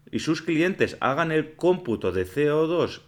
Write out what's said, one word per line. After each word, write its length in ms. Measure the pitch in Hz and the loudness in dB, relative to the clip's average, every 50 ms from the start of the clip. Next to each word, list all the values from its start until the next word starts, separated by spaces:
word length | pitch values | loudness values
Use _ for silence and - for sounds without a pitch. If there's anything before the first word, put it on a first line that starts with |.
| _ - | _ -8
y 100 | - 110 | -6 -4
sus 200 | - 147 165 160 | 0 0 -2 -2
clientes 560 | - - 165 151 170 185 190 - 113 98 - - | 0 -2 0 2 2 2 2 0 0 -2 0 -2
hagan 300 | - 123 135 151 165 160 | -2 0 0 0 0 0
el 260 | 156 156 156 156 - | 0 0 -2 -2 -8
cómputo 540 | - - 180 180 175 - 120 110 - - 95 | 0 2 2 2 2 0 -4 -4 -2 -2 -2
de 140 | 87 95 92 | 0 0 -2
C 260 | - - 143 147 147 | -2 0 0 0 2
O 160 | 147 156 160 | 2 2 2
dos 340 | 156 175 165 131 98 - - - | 2 2 0 0 -2 -2 -10 -18